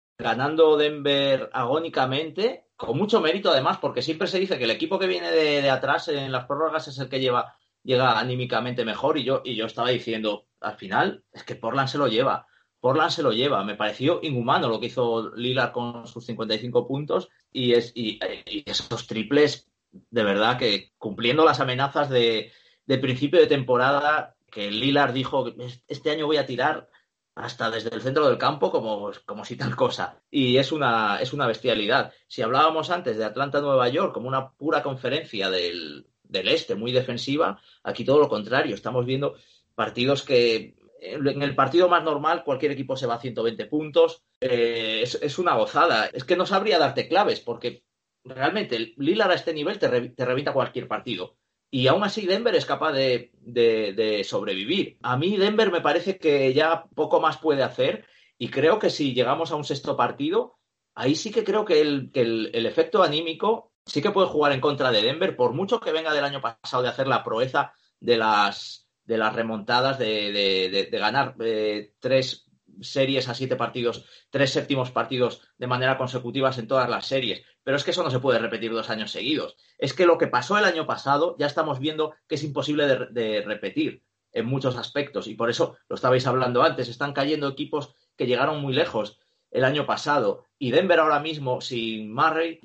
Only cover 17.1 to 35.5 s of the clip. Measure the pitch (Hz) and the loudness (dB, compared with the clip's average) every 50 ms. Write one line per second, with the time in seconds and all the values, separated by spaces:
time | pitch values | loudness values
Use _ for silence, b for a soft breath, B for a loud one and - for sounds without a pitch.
17.1 | 165 185 185 b b b b _ - 131 123 120 120 120 113 - - - 113 107 | -2 -4 -4 b b b b _ -6 -2 2 4 4 4 2 0 -6 -6 -6 -6
18.1 | 98 - 95 95 104 - - - 104 101 - - - - - - 120 110 - - | -6 -6 -6 -8 -8 -10 -12 -10 -10 -10 -8 -6 -6 -6 -6 -6 -8 -8 -8 -6
19.1 | 113 110 107 - 143 143 151 143 143 - _ _ _ _ _ _ - - _ _ | -6 -6 -2 2 4 4 4 4 2 -2 _ _ _ _ _ _ -20 -20 _ _
20.1 | 113 117 107 101 98 101 107 117 127 127 131 113 101 98 - _ _ - - 110 | -2 0 2 2 2 2 2 2 2 2 0 0 0 -2 -4 _ _ -10 -10 -8
21.1 | 98 101 113 120 135 156 160 156 143 - 139 131 123 127 139 139 - 156 147 139 | -6 -2 0 2 4 6 6 6 6 4 2 0 0 0 0 0 0 0 0 2
22.1 | 131 123 117 113 113 110 113 b b b b b b b b - 135 127 139 131 | 2 2 4 4 2 0 -4 b b b b b b b b 0 0 0 0 0
23.1 | 123 - 143 139 160 170 151 - 147 135 127 123 123 120 127 135 143 139 147 147 | -2 -2 0 2 6 6 6 6 6 2 2 2 2 2 4 4 2 2 2 2
24.1 | 151 147 - - _ _ _ _ - 110 101 101 104 110 127 139 139 143 143 127 | 0 0 -2 -6 _ _ _ _ -10 -8 -6 -6 -4 -2 0 2 4 4 4 2
25.1 | 123 135 127 - 143 135 120 120 - 113 123 123 123 - _ - 147 131 - 156 | 2 -2 -4 -2 -2 -2 -2 -4 -6 -12 -14 -14 -14 -16 _ -12 -10 -6 -4 -4
26.1 | 151 156 151 147 156 143 127 - 127 120 131 156 156 - - _ b b b b | -2 -2 -2 0 0 0 0 -2 -2 0 0 0 0 -2 -8 _ b b b b
27.1 | _ _ _ _ - - 92 95 - - 117 113 113 113 107 117 113 107 104 131 | _ _ _ _ -14 -12 -12 -10 -6 -4 -4 -4 -2 -4 -6 -6 -6 -4 -4 -2
28.1 | 135 151 151 135 117 - 127 135 147 143 185 185 - 147 113 113 107 101 101 101 | 2 4 4 4 4 4 2 0 0 2 0 0 0 0 -2 -2 -4 -4 -6 -8
29.1 | 98 - _ - 104 104 101 - 123 123 - 107 98 - 127 120 - - 92 - | -10 -12 _ -14 -12 -12 -12 -12 -10 -6 -6 -4 -2 0 0 0 0 -2 -6 -8
30.1 | - _ _ _ - 143 131 123 123 131 135 - 160 151 139 120 113 113 110 104 | -8 _ _ _ 0 0 2 4 4 4 4 2 0 0 0 2 2 2 2 0
31.1 | 101 - - - - 143 135 117 110 - - 123 110 107 104 104 127 139 - - | 0 0 -2 -4 -2 -2 0 0 -2 -2 0 0 0 0 2 2 2 2 0 -2
32.1 | b b b b - 135 113 113 127 139 156 160 160 160 143 - 175 180 - 123 | b b b b -6 -4 -2 0 2 4 4 4 4 0 -2 -2 -4 -4 -2 -4
33.1 | 110 110 110 107 107 127 139 143 139 143 143 143 135 131 123 123 131 165 196 151 | -4 -2 -4 -4 -4 -4 -4 -2 -2 -2 0 2 2 4 4 2 2 0 0 -2
34.1 | - - 117 131 135 131 127 - _ - 143 156 151 147 - 143 131 127 - 120 | -2 -4 -6 -4 -4 -4 -4 -6 _ -8 -4 -2 -2 -2 -2 -4 -6 -6 -4 -4
35.1 | 135 160 160 - - 101 95 95 | -4 -4 -4 -6 -6 -4 -2 0